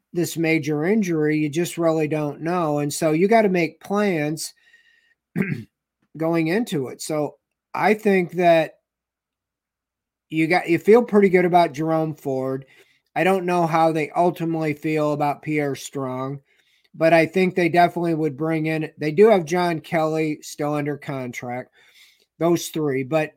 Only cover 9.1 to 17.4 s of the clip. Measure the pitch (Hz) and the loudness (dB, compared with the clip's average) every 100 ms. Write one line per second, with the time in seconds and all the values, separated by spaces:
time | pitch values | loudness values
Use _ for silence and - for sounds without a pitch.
9.1 | _ _ _ _ _ _ _ _ _ _ | _ _ _ _ _ _ _ _ _ _
10.1 | _ - 156 160 180 165 165 - 233 233 | _ -8 -2 0 0 0 0 6 6 6
11.1 | 208 190 180 175 175 165 135 160 160 160 | 4 4 4 4 4 2 0 -2 0 -2
12.1 | 147 143 131 131 135 - _ _ _ _ | -6 -6 -4 -4 -6 -10 _ _ _ _
13.1 | 156 175 190 180 175 160 165 165 160 147 | -2 0 0 0 0 0 2 2 0 -2
14.1 | 170 180 - 165 160 156 147 160 156 151 | 0 0 0 -4 -4 -4 -4 -2 0 0
15.1 | 147 147 139 156 151 143 135 - 139 131 | 0 -2 -4 -4 -2 -2 -4 -10 -8 -8
16.1 | 127 135 143 _ _ _ _ _ - 160 | -6 -8 -10 _ _ _ _ _ 0 4
17.1 | 165 156 190 | 4 2 2